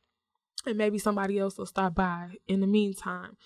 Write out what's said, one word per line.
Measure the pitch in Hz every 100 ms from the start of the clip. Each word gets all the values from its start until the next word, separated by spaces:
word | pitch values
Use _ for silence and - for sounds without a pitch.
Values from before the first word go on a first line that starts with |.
| _ _ _ _ _ -
And | 262 214
maybe | 214 208
somebody | 214 202 196 202
else | 196 196
will |
stop | 190 - 190
by | 170 185 175 175 190
in | - 190
the | 196
meantime. | 214 202 190 185 180 185 -